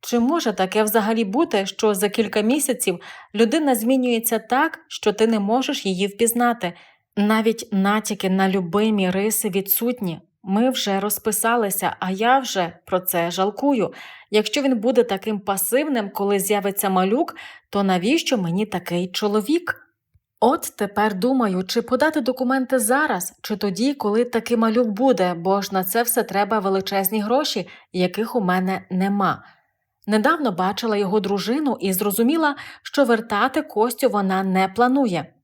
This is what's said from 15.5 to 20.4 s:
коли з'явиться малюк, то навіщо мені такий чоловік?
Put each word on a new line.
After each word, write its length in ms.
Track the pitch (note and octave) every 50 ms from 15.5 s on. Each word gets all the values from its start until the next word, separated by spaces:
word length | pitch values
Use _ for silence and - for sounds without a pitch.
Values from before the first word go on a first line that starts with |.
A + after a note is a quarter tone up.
| G3 F#3+ - - A3+ C4 D4+ D#4 C#4 A#3 G#3 G3
коли 300 | - - G3+ G3+ G3+ G3
з'явиться 500 | F#3 G3 G#3 G3+ F#3+ G3+ G3 - - G3
малюк, 460 | F#3+ F#3 F#3 F#3+ G#3+ C4 F4 - - - - - - - _ _
то 140 | - G3+ G3+
навіщо 540 | G3 F#3 F3+ E3+ G#3+ C#4+ E4 D#4+ - C4+ A3+
мені 280 | F#3 E3 E3+ F#3+ G#3+
такий 420 | F#3+ - F3+ F3 - E3+ F3 F3+ F#3
чоловік? 760 | F#3 - - G#3 G3+ A3 G#3 - D4+ F4 F4 - - - - _ _ _ _ _ _ _ _ _ _ _